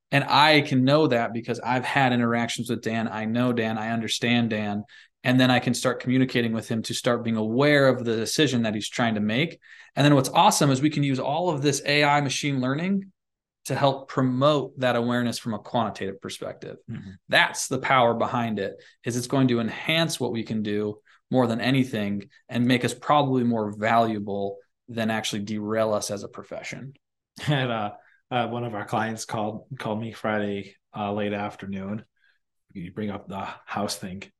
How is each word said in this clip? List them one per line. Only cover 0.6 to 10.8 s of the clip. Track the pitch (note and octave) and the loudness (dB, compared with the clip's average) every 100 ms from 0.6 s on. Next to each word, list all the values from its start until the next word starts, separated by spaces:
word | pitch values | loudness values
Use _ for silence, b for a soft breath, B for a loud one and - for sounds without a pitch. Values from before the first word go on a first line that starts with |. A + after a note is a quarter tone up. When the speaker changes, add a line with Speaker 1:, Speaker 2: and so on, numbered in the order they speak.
Speaker 1:
can | - C3 | 4 2
know | B2+ D3 D#3 | 4 4 4
that | A#2+ A2+ | 2 0
because | A2+ A#2 A#2 | -4 -6 -4
I've | A2+ B2+ | -2 -2
had | A#2+ C#3+ C3 | 0 2 4
interactions | A#2+ A#2 A#2 A#2 - A#2 | 4 2 0 -2 -4 -4
with | A#2 | -4
Dan. | A2 A2+ A2+ | -4 -4 -4
I | G#2+ | -4
know | A2 A#2 B2+ | -2 0 0
Dan, | A#2 A2 A2 | 0 0 -2
I | A2 | -4
understand | A#2 A2 - A#2+ A#2+ A#2 | -4 -2 -2 2 2 2
Dan. | G#2+ G#2 G#2 G#2 B B _ | 0 -2 -4 -8 B B _
And | B2+ B2+ | 2 4
then | B2+ | 6
I | B2 | 4
can | B2+ | 2
start | A#2+ C3 B2 | 0 0 -2
communicating | - B2+ B2+ B2+ A#2 | 0 2 2 2 0
with | A2+ G#2+ | -2 -4
him | A2+ | -4
to | A2 | -4
start | A#2 - A#2 | -4 0 0
being | A#2 A2 | 0 -2
aware | G#2+ A#2 C#3+ D3 C3+ | 0 2 4 6 6
of | A#2+ | 4
the | A#2 | 0
decision | A2+ G#2+ - D3+ B2+ | -2 0 2 2 2
that | A2+ | 0
he's | G#2 - | -2 -4
trying | - A#2+ | -2 0
to | G#2+ | 0
make. | G#2 A2+ E3+ - B B B - | 0 0 -2 -6 B B B 2
And | |
then | C#3+ | 6
what's | C#3+ C3+ | 6 4
awesome | E3+ G3 G3 D3 | 4 6 6 4
is | C3 | 4